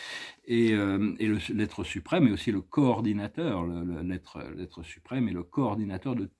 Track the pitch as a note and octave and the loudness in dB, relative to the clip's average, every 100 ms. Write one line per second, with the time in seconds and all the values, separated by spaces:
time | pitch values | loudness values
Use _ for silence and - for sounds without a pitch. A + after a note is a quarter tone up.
0 | - - - - - A#2 A2+ G#2 G2+ G2 | -12 -10 -12 -12 0 4 6 4 4 2
1 | G#2 - G#2+ G#2 - G#2+ G#2 - F2+ G2 | 0 0 0 0 0 -2 -2 -4 -8 -8
2 | - D#3+ B2+ G2 - G2 - - C3+ A2 | 0 4 4 4 0 -2 0 2 4 4
3 | A2 G#2 G#2 - E3 F#2 E2+ F2 F2+ D#2+ | 2 0 -2 -4 -2 -2 -2 -4 -4 -4
4 | F2+ F2+ - D2+ C2+ - F2+ - E2+ - | -4 -6 -8 -14 -12 -10 -12 -12 -16 -16
5 | - C3 A2 F2+ F2+ C#3+ A#2+ G#2+ G2+ F#2 | -6 -2 0 -2 -4 0 0 0 -2 -4
6 | C3+ B2+ - | -4 -4 -6